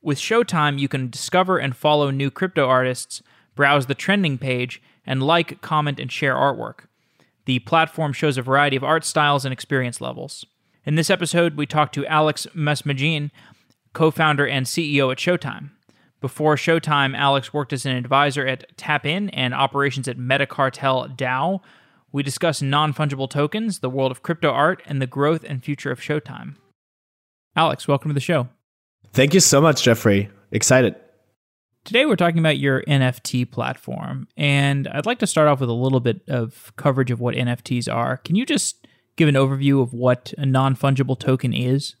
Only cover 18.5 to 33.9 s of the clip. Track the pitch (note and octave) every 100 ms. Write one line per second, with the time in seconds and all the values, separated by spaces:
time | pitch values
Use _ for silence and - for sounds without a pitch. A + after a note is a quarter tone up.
18.5 | C3 - - - D3+ D3+ E3+ G3+ - B2+
19.5 | B2+ C3+ C#3 C#3+ C3 C3+ B2+ B2 C3+ C#3+
20.5 | - C3+ - C#3 C3 A#2+ B2+ B2+ B2+ D#3
21.5 | G3 _ _ _ _ _ C#3 C#3 - F3
22.5 | D3+ C#3 C#3 D3+ C#3 D3+ C3+ C3+ D3+ D3
23.5 | G#3+ A3+ F#3+ C3 C3 C3+ B2+ - E3 D#3+
24.5 | B2 D3+ F3+ - C3+ C3 C#3 C#3+ D#3+ -
25.5 | C3+ - C#3+ C#3 C3 - D3+ - C3 -
26.5 | C#3+ _ _ _ _ _ _ _ _ _
27.5 | - D#3+ C#3+ - C#3 D3+ C#3+ - E3 B2
28.5 | _ _ _ _ _ _ - C#3 F#3 -
29.5 | C#3 D#3+ C#3 - A#2 A2+ G2 G2+ - _
30.5 | A2 - C3 B2 - - _ _ _ _
31.5 | _ _ _ - A#3 D4+ G3+ F3 E3 D#3+
32.5 | C#3 C#3 C3 - C#3 C3 B2+ - B2+ B2
33.5 | - A#2+ C3 -